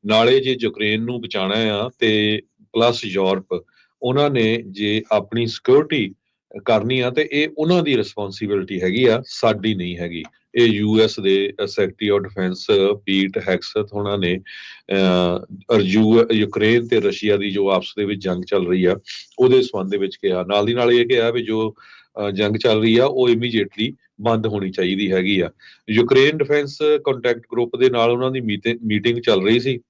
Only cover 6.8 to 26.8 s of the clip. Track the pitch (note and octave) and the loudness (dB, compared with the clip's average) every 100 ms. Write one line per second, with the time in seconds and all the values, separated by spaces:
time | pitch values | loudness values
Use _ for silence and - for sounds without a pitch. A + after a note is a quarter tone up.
6.8 | A2+ C3 B2 B2 D3+ C#3+ D3+ - D#3 F3+ | 0 -2 -2 -2 -2 -2 -2 -2 0 2
7.8 | D3 B2+ G2+ - G2+ G2 G2+ G2+ F#2+ F#2+ | 2 0 -2 -6 -10 -8 -4 -4 -4 -4
8.8 | F#2 G#2 B2+ A2+ C3 - A2+ G#2+ G#2+ G2+ | -2 2 2 2 -4 -2 -2 0 -2 -4
9.8 | F2+ F2 F2 E2+ D2+ _ _ A#2+ A#2 G#2 | -6 -8 -8 -10 -14 _ _ 2 2 2
10.8 | G#2+ A2 A2 - G2 G2 G2 - G2+ - | 0 2 2 2 0 2 0 -4 -6 -2
11.8 | F#2+ - G#2 G2+ F#2+ - F#2 F#2 - G2+ | -4 -2 0 0 -2 -6 -4 -6 0 2
12.8 | G2 G2+ - F#2+ G2 F#2 F#2+ F#2 - G#2+ | 2 0 0 0 0 -2 -2 -4 -2 -6
13.8 | G#2 G#2 G2+ G2+ F2+ F#2 F#2+ - - - | -6 -6 -4 -2 -2 -4 -6 -20 -20 -20
14.8 | - G2 F#2+ F2+ F2 F2 - F#2+ - A2+ | -4 0 2 2 2 -2 -8 -18 0 0
15.8 | F#2+ G#2 A2 A#2 A#2 A2+ G2+ G#2 G#2+ A#2+ | 2 2 4 4 4 2 0 0 2 2
16.8 | A#2 A#2 G2+ F#2+ G#2 G2+ G2+ G2 G2 F#2+ | 2 0 0 -2 0 0 0 -2 0 0
17.8 | - - G2+ G2+ F#2+ F2+ F2+ G2+ F2 F#2 | -2 -6 -4 -4 -4 -6 -2 -2 0 2
18.8 | F2+ F#2 - - - - B2+ B2+ B2 G#2 | 2 0 -6 -18 -18 0 4 4 2 -4
19.8 | F#2+ G2+ F#2+ - G2+ F2+ F2+ G#2 G#2 A#2+ | -4 -4 -4 -4 -4 -2 0 0 0 0
20.8 | A#2+ A#2+ A#2 B2 A#2 A#2+ A2+ A2 A2 - | 2 2 4 2 0 -2 -4 -4 -4 -8
21.8 | - - _ - G2+ G2 G#2 G#2 A#2+ G#2+ | -20 -20 _ -8 -6 -2 -2 0 2 2
22.8 | A2+ A2+ C3+ C3 B2 A#2 A#2+ A2 F#2+ - | 4 4 4 2 2 2 0 -2 -4 -4
23.8 | A#2 C#3 _ _ G#2+ A2+ A2 G2+ F#2+ F#2 | -6 -6 _ _ 0 0 0 -4 -6 -2
24.8 | F2+ G2 G2+ F#2+ F#2 F#2+ E2 _ - _ | -2 -2 0 0 0 0 -2 _ -20 _
25.8 | - A2 A#2+ C3+ C#3+ D#3 C#3+ D3 C#3+ C#3+ | -2 0 4 4 4 2 0 0 -2 -2